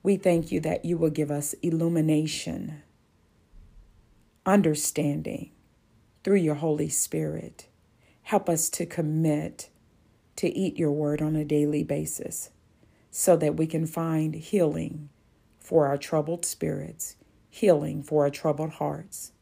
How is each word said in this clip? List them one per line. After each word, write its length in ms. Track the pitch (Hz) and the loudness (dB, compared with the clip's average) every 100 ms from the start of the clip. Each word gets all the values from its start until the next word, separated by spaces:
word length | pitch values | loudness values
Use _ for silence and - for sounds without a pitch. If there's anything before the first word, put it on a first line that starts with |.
We 120 | 190 196 | 0 2
thank 360 | 190 170 160 | 4 2 2
you 80 | - | -2
that 240 | 160 - | -2 -2
you 120 | 165 170 | -2 0
will 140 | 160 | 0
give 200 | 151 147 | 0 -2
us 240 | 143 143 - | -2 -4 -4
illumination, 1200 | 170 160 165 165 156 151 156 - 165 - - 151 _ _ _ _ _ _ _ - - - - _ _ _ _ _ 190 | -2 0 2 2 2 2 0 -4 -6 -8 -10 -12 _ _ _ _ _ _ _ -20 -20 -20 -20 _ _ _ _ _ 4
understanding 1040 | 202 160 151 - - 147 147 156 - - _ _ _ _ _ _ _ | 4 4 0 -2 0 -2 -2 -6 -10 -12 _ _ _ _ _ _ _
through 140 | - 202 | 2 4
your 200 | 160 147 | 4 0
Holy 320 | 160 151 151 | 0 0 -2
Spirit. 800 | - - 160 151 160 - - - _ _ _ _ _ | -2 -2 -4 -4 -6 -10 -20 -20 _ _ _ _ _
Help 260 | - 202 190 | -2 0 2
us 200 | 165 - | 0 0
to 160 | - 165 | -4 -6
commit 840 | - 156 156 160 147 151 - - _ _ _ _ _ _ - | -2 0 2 2 2 -2 -10 -18 _ _ _ _ _ _ -4
to 120 | 180 | -2
eat 300 | - 185 - | 0 -2 0
your 140 | 156 | 0
word 280 | 147 147 151 | 0 0 0
on 160 | 156 156 | 0 0
a 80 | |
daily 380 | 151 151 147 151 | 0 2 2 0
basis, 680 | 156 147 156 - - - - _ _ _ _ _ _ | -2 -4 -4 -8 -10 -10 -12 _ _ _ _ _ _
so 260 | - - 165 | 0 4 6
that 200 | 151 156 | 4 0
we 100 | 160 | 0
can 200 | 160 160 | 0 -2
find 480 | 165 165 160 156 | -4 0 0 0
healing 760 | 156 - 202 160 - - 156 147 _ _ _ _ _ | -4 -2 2 2 0 -6 -10 -14 _ _ _ _ _
for 280 | - 165 143 | 2 4 4
our 120 | 143 | 0
troubled 460 | - 160 151 175 | 0 -2 0 -4
spirits, 720 | - - - 95 - - - - _ _ _ | -6 -4 -4 -4 -8 -10 -14 -14 _ _ _
healing 540 | - 208 156 151 151 | 2 4 4 2 -6
for 220 | 139 151 | 0 2
our 60 | 143 | 2
troubled 400 | 143 160 147 156 | 0 -2 -2 -4
hearts. 580 | - 151 151 190 - - _ | -4 -6 -6 -12 -16 -16 _